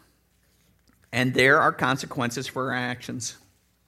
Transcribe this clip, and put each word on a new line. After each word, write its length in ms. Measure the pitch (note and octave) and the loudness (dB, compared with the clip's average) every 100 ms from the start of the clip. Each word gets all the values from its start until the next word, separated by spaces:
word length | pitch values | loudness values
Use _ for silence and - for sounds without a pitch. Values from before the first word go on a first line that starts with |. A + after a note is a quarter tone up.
| _ _ _ _ _ _ _ _ _ _ _ | _ _ _ _ _ _ _ _ _ _ _
And 220 | A#2+ B2+ | -2 0
there 260 | B2+ C3 D3+ | 4 6 6
are 140 | D3+ | 4
consequences 760 | D#3+ B2+ C3+ - C#3 A#2+ B2+ C3 | 2 -2 -2 -4 -4 -4 -4 -8
for 240 | C3+ C3 | -6 -4
our 60 | B2+ | -4
actions. 580 | B2 B2 - B2 - - _ _ _ _ | -6 -8 -10 -10 -10 -12 _ _ _ _